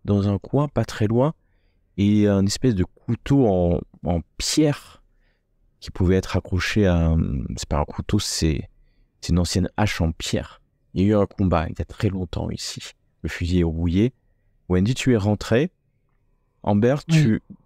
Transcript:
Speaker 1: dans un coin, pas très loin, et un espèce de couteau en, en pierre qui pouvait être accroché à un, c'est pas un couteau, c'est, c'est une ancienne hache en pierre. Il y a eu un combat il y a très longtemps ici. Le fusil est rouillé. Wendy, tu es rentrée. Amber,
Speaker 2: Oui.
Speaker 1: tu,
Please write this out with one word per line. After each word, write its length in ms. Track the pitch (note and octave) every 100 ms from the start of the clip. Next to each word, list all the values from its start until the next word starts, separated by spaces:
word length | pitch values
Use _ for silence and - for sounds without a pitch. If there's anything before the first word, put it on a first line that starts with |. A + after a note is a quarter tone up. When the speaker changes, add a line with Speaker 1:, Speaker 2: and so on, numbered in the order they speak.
Speaker 1:
dans 240 | - G2+ G2+
un 100 | G2+
coin, 300 | - C3 D3
pas 160 | -
très 240 | A2+ - G#2
loin, 260 | A2+ C#3+ - _ _ _ _ _ -
et 320 | G2+ G#2 G#2
un 180 | G2 G2
espèce 300 | - C3 G2
de 80 |
couteau 640 | F2+ _ - A#2 - C#3 A#2
en, 320 | F#2 F2 F2 - -
en 180 | - E2+ - -
pierre 640 | - - D3+ C#3+ - - _ _ _ _ _ _ _ _
qui 100 | -
pouvait 280 | - F2+ F#2
être 180 | - F#2
accroché 500 | - F#2 - A2 G2
à 260 | E2+ E2
un, 60 | D#2+ G1+ C2+ - -
c'est 140 | -
pas 100 | D2
un 60 | D2
couteau, 340 | - - -
c'est, 500 | - - D#2+ - - _ _ _ _ _
c'est 80 | -
une 80 | F2
ancienne 300 | F2 F#2+ F2 -
hache 240 | G#2 -
en 100 | E2
pierre. 500 | - - - - - _ _ _
Il 80 | -
y 40 | G2
a 20 |
eu 60 | G#2+
un 100 | G2
combat 400 | - F#2+ E2+ D#2+
il 80 | -
y 40 |
a 40 | F2+
très 240 | - G#2+
longtemps 400 | F#2+ F2+ - E2+
ici. 440 | - - - - - _ _
Le 80 | D2+
fusil 300 | - F2 F2+
est 40 |
rouillé. 500 | E2 D#2+ F2 F2+ A#2+ - _ _ _ _ -
Wendy, 280 | F2+ G2+ C3
tu 180 | -
es 40 | A#2
rentrée. 520 | G2+ G#2 - A2+ E3+ _ _ _ _ _ _ _ _ _
Amber, 320 | - G#2 A#2+ D3 -
Speaker 2:
Oui. 80 | D#3+
Speaker 1:
tu, 260 | C3 G#2+ - -